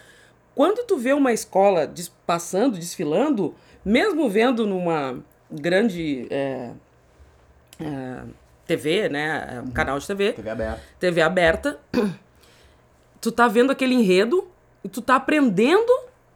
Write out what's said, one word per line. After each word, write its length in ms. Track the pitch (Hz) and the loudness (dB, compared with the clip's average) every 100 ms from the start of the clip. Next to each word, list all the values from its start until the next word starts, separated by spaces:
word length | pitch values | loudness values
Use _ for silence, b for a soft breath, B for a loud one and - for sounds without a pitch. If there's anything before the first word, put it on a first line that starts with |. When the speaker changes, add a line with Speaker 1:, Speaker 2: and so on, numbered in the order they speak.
| B B B _ _ | B B B _ _
Speaker 1:
Quando 320 | - 302 427 | 2 2 2
tu 120 | 480 349 | 0 0
vê 160 | 240 | 2
uma 200 | 285 269 | 2 2
escola 540 | 220 - 185 202 180 147 | 0 -2 2 4 4 0
des-, 240 | - 175 _ - | -6 -14 _ -4
passando, 500 | 170 - 185 269 190 | -4 -2 0 0 0
desfilando, 800 | 170 - 151 160 294 233 165 b b b | -6 -6 -2 0 0 0 -2 b b b
mesmo 440 | 190 240 415 320 285 | 0 2 2 0 0
vendo 380 | 190 240 233 214 | 2 2 2 -2
numa 540 | 185 175 160 135 127 - _ _ | -2 -2 -2 -4 -8 -14 _ _
grande, 800 | 156 156 185 226 175 160 131 117 | -8 0 2 2 -2 -4 -6 -6
é, 440 | 139 139 127 120 - - _ _ _ - _ _ _ _ - | -4 -4 -6 -10 -14 -20 _ _ _ -20 _ _ _ _ -12
é, 420 | 156 139 127 127 120 120 _ _ - | -10 -8 -10 -12 -16 -18 _ _ -6
T 100 | 165 | -4
V, 320 | 147 185 190 | 0 0 -2
né? 400 | 147 151 147 67 | -2 -4 -4 -6
É, 60 | 123 | -10
um 40 | |
Speaker 2:
Uhum. 60 | 127 | -8
Speaker 1:
canal 280 | 123 156 139 | -4 -4 -4
de 80 | - | -6
T 60 | |
V. 180 | 202 202 | -2 -2
Speaker 2:
T 80 | - | -4
V 80 | 107 | -8
aberta. 320 | 113 110 113 B _ | -6 -6 -8 B _
Speaker 1:
T 100 | - | -2
V 120 | 170 | 2
aberta. 580 | 160 185 165 160 285 294 _ | 2 4 2 2 -2 -8 _
<clears throat> 280 | - 214 160 _ _ b b b b _ _ _ _ | -2 -2 -4 _ _ b b b b _ _ _ _
Tu 120 | 233 | -4
tá 160 | 233 240 | 2 4
vendo 240 | 208 269 | 4 2
aquele 220 | 269 262 | 2 2
enredo 520 | 254 202 185 220 349 - _ _ _ | 4 4 4 4 0 -2 _ _ _
e 40 | 202 | -14
tu 140 | - | -8
tá 140 | 233 262 | 0 0
aprendendo, 720 | 262 302 269 180 240 381 466 523 - _ _ | 2 2 2 4 4 4 4 0 -2 _ _